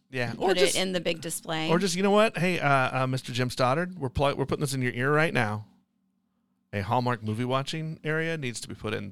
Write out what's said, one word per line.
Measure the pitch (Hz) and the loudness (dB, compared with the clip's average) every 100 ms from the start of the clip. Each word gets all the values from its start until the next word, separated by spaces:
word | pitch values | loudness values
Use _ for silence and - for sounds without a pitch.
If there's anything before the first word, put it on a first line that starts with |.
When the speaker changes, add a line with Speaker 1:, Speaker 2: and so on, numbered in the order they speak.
| _ | _
Speaker 1:
Yeah, | 127 120 | -4 -4
Speaker 2:
put | 117 | 0
Speaker 1:
or | - | 2
Speaker 2:
it | 180 | 4
Speaker 1:
just | 180 - | 4 2
Speaker 2:
in | 190 | 0
the | 180 | -2
big | 170 165 | -2 -4
display. | 165 - - 160 160 | -6 -8 -6 -4 2
Speaker 1:
or | 170 | 2
just, | 190 170 | 2 2
you | |
know | 196 | 4
what? | 208 220 - | 6 4 4
Hey, | 180 175 | 0 2
uh, | 143 139 127 127 | 4 4 2 0
uh, | 131 | 0
Mister | 131 - | -2 -4
Jim | 120 127 | -2 -2
Stoddard, | - 127 143 180 185 | 2 2 2 -2 -4
we're | 131 | -4
pl-, | - 143 - | 0 2 2
we're | 135 | -2
putting | 160 | -2
this | 135 | -2
in | 135 | -2
your | 123 | -2
ear | 120 131 | 0 2
right | 151 156 | 2 2
now. | 131 110 107 110 _ _ _ _ _ _ _ _ _ _ | 2 0 -2 -8 _ _ _ _ _ _ _ _ _ _
A | 101 | -4
Hallmark | 95 123 123 117 | 0 0 0 -2
movie | 107 107 | -2 -2
watching | 123 131 143 160 160 160 | 0 -2 -2 -6 -6 -6
area | 151 156 160 165 | -4 -2 -2 -4
needs | 127 113 | -6 -8
to | - | -10
be | 104 | -8
put | 107 | -4
in | 107 101 | -4 -6